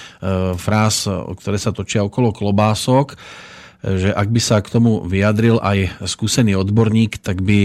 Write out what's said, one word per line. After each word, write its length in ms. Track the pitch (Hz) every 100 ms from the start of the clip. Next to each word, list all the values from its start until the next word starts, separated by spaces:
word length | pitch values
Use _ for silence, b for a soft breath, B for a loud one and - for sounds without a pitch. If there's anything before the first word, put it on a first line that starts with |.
| B B 95 92 92 90
fráz, 480 | - 107 107 - 101 92 - 98
ktoré 240 | - 101
sa 80 | -
točia 320 | 98 98 110
okolo 320 | 101 113 120
klobások, 800 | 98 101 98 107 107 - 127 143 - B B B B B B
že 320 | - 95 95
ak 140 | 101 101
by 100 | 117
sa 200 | - 110
k 80 | 101
tomu 320 | 117 117 107
vyjadril 560 | 90 95 104 107 117 113
aj 480 | 98 101 92 - 95
skúsený 480 | - 107 - 113
odborník, 640 | 95 98 107 110 110 110 -
tak 200 | - 92
by, 180 | 95 104